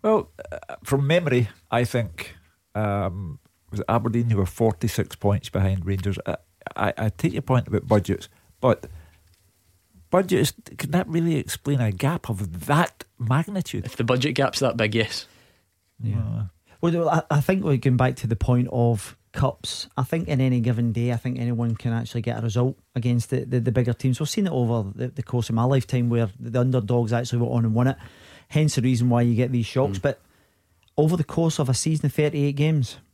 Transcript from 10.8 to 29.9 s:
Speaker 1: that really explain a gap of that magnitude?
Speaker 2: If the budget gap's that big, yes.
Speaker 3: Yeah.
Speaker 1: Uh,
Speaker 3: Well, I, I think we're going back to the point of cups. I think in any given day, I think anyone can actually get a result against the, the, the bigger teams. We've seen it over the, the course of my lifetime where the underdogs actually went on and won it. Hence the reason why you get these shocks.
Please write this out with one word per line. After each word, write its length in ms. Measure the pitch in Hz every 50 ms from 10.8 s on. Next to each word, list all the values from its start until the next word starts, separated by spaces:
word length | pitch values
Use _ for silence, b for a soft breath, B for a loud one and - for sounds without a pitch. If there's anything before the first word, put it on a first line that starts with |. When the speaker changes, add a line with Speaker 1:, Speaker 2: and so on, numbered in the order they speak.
| - 131
Speaker 1:
that 160 | 151 175 - 151
really 280 | 160 170 165 170 160
explain 440 | 139 - - - - _ 139 143 131
a 120 | 117 107
gap 360 | 95 92 - 135 175 - - -
of 360 | 110 92 101 85 82 87 78
that 380 | - 143 156 180 - _ _ - _ _ _
magnitude? 680 | 117 107 127 151 170 - 202 190 - - - 104 92
Speaker 2:
If 120 | - -
the 80 | - 117
budget 300 | 117 127 127 123 156 127
gap's 260 | 143 135 - - -
that 160 | 135 123 -
big, 180 | 117 110 107 110
yes. 320 | 113 110 - - - - b b b b b b b b b _ _ _ _ _ -
Speaker 3:
Yeah. 160 | 113 110 98 98
Speaker 1:
Uh, 240 | - 110 110 110 104 90 _ _ b b b b
Speaker 3:
Well, 280 | - 170 165 170 170 156
I, 140 | 165 160 - _
I 100 | 147 147
think 240 | 139 - 190 190 202
we're 120 | 165 139 123
going 180 | - 135 123
back 200 | 123 127 127 131
to 100 | - -
the 100 | 107 113
point 320 | - - - 123 123 123 -
of 460 | - 120 120 120 117 101 - - - _ _ _
cups. 560 | - - 139 135 - _ - - - - - - _
I 60 | -
think 260 | 139 - - 165 170 -
in 120 | 147 127
any 200 | 131 131 127 123
given 320 | 113 127 117 113 120 117
day, 200 | 107 117 120 123
I 40 | 120
think 220 | 113 - 127 127 127
anyone 360 | 120 120 120 113 120 117 113
can 180 | - - 120
actually 300 | 117 117 117 110 - 120
get 160 | 110 120 117 110
a 40 |
result 340 | 113 113 101 123 123 131 135 _ _ _ _
against 360 | 143 110 123 120 120 117 -
the, 140 | 131 131 -
the, 160 | 127 131 123
the 120 | 113 127
bigger 200 | 107 127 120 123
teams. 280 | 113 - - 135 123 -
We've 80 | 156 147
seen 180 | - 220 202
it 60 | 180
over 380 | 151 131 120 113 120 113 101 95 -
the, 140 | - 123 123
the 140 | - -
course 260 | - - - 123 110 -
of 60 | 113
my 100 | 113 120
lifetime 440 | 127 139 131 117 - - 123 120 120
where 200 | 120 117 117 98 98 -
the 220 | 117 117 113 123
underdogs 520 | 120 131 127 127 104 101 120 120 117 107
actually 280 | 120 117 123 - 123 120
went 120 | 120 120
on 120 | 123 120 117
and 100 | 113 110
won 140 | 117 123 135
it. 80 | 135 B B B B B B B B B B B
Hence 280 | - 151 156 151 -
the 60 | 131
reason 260 | 113 131 127 113 120 123
why 140 | 120 120
you 120 | 120 120 117
get 180 | 110 127 117
these 140 | 127 120 113
shocks. 320 | - - 131 135 117